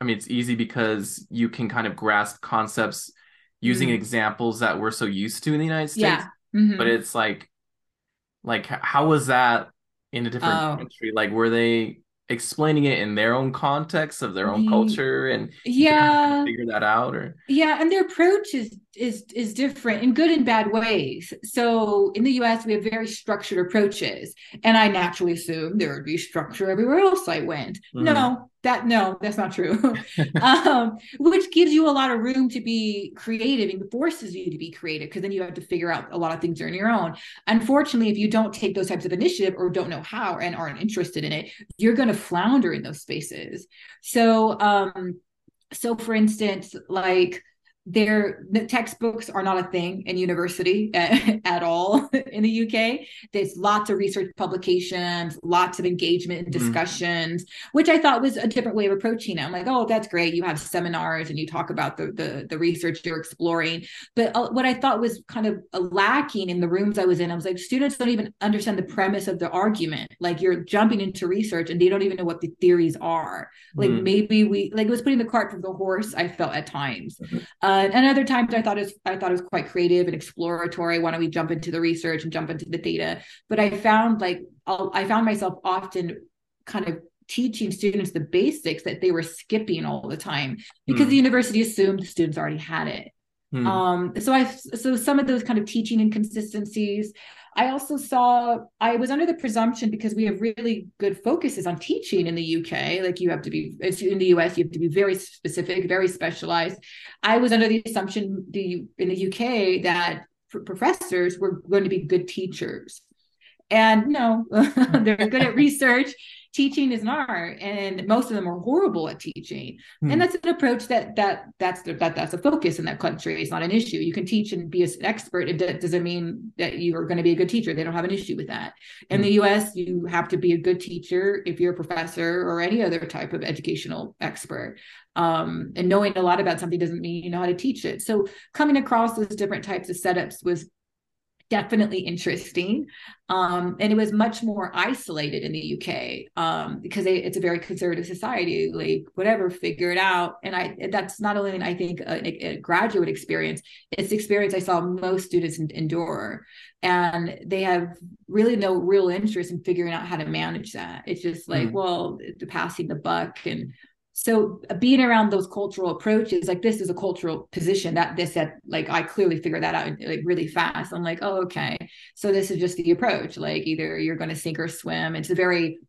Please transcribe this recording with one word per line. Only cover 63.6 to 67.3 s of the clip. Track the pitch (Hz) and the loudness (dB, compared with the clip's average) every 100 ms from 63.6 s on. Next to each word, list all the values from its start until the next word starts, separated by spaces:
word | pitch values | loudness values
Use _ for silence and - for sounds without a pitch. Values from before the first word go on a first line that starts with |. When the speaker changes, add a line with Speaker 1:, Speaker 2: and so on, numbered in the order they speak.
| 165 165 - - - 233 | -2 -4 -10 -18 -6 0
Speaker 2:
But, | 226 | 2
uh, | 233 240 | 2 0
what | 254 | 0
I | 254 | 0
thought | 247 269 220 | 2 2 2
was | 233 - - | 0 -4 -8
kind | 226 214 | -2 -2
of, | - - | -2 -6
uh, | 185 | -6
lacking | 180 196 202 277 285 208 185 | 0 2 4 4 0 -4 -2
in | 180 | 0
the | 175 | 0
rooms | 185 208 202 | 2 0 2
I | |
was | 185 170 | 2 2
in, | 175 | 0